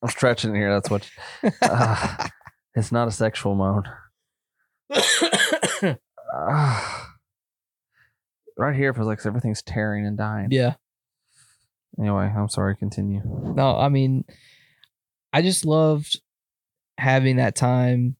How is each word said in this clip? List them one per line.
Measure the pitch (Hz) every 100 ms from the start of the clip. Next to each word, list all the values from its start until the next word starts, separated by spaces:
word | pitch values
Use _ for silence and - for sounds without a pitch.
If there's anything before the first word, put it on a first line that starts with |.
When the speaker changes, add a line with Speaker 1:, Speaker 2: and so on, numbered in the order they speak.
Speaker 1:
I'm | 117
stretching | - 127 117 113 104
here. | 104
That's | 101 -
what. | 104 - - - -
Speaker 2:
<laughs> | 233 -
Speaker 1:
Ah, | 247 120 120 110 - 92 - - - _ _
it's | - 107
not | 120 120
a |
sexual | 104 110 - -
moan. | 98 95 101 98 - - _ _ _ _ _ _ _ _
Speaker 2:
<coughs> | 277 - - 330 - - 311 - - 196 127 _ - -
Speaker 1:
Ah. | 64 78 147 143 113 - - - - _ _ _ _ _ _ _ _ _ _ _ _ _ -
Right | 135 139
here | 139
feels | 123 110
like | 107 107
everything's | 110 117 107
tearing | - - 107 104 104
and | 104
dying. | 107 107 98
Speaker 2:
Yeah. | 131 123 - _ _ _ _ _ _ _ _ _ _ _ -
Speaker 1:
Anyway, | 104 101 98
I'm | 104 104
sorry. | - 98 98
Continue. | 98 - 101 101
Speaker 2:
No, | 104 - - 135 135 -
I | 143
mean, | 139 131 131 - - _ _ _ _ _ _ _ _ _
I | 143
just | 175 180
loved | 160 156 156 151 151 - _ _ _ _ _ _ _ -
having | 135 131 131 127
that | 120 -
time. | 123 127 123 123 123 131